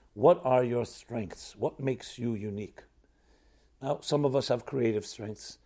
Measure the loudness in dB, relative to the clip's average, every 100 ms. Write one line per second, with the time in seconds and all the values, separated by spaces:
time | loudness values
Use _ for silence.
0 | _ 4 6 6 6 4 4 0 -2 -8
1 | -8 -6 -6 -10 -16 -6 -6 -2 -4 -4
2 | -8 -6 -4 -4 -6 -8 -10 -14 -20 _
3 | _ _ _ _ _ _ _ _ -6 -4
4 | 0 2 4 2 2 0 -2 0 2 2
5 | -2 -8 -10 -10 -14 -20